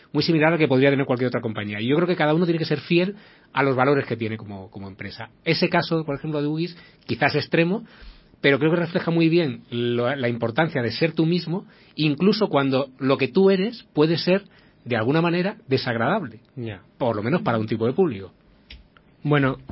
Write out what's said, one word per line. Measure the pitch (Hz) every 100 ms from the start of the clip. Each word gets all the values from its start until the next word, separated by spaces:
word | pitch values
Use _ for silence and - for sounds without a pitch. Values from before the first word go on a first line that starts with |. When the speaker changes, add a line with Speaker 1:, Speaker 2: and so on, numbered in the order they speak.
| _
Speaker 1:
muy | 147
similar | 147 165 156
al | 170
que | 156
podría | 131 139
tener | 139 135
cualquier | 123 127
otra | 127
compañía. | 113 110 104 104
Y | 117
yo | 147
creo | 175
que | 175
cada | 151
uno | 160 175
tiene | 165
que | 160
ser | 147
fiel | - 170 185 202 - - _
a | -
los | 139 127
valores | 131 143 117
que | 113
tiene | 110 110
como, | 107 98 95
como | 101 95
empresa. | 98 101 - 113 _
Ese | - 160 180
caso, | 170 - 165 156
por | 139
ejemplo, | 160 151
de | 147
Huggies, | 156 175 - - _ -
quizás | 117 143 147
extremo, | - 165 170 214 233 - - - _ _
pero | 143 139
creo | 160
que | 170
refleja | 165 180 170
muy | 165 165
bien | 170 156 117 -
lo, | 120 120 120 120 143
la | 120
importancia | 117 113 113 165 139
de | 117
ser | 113 160
tú | 156 160
mismo, | 175 165 185 - - - -
incluso | 151 139 190 214 202
cuando | 143 139 131 135 -
lo | 135 135
que | 135
tú | 190 190
eres | 190 202 240 -
puede | - 160 165
ser, | - 190 - _ _ _ 117
de | 117
alguna | 113 160
manera, | 170 170 185 220 -
desagradable. | 127 127 113 120 208 135 104 _ -
Speaker 2:
Ya. | 113 95 _ -
Speaker 1:
Por | 127 104
lo |
menos | 110 175
para | - 113
un | 110
tipo | 107 113
de |
público. | 151 180 98 92 _ _ _ - - _ _ _ _
Speaker 2:
Bueno, | 147 147 135 131 -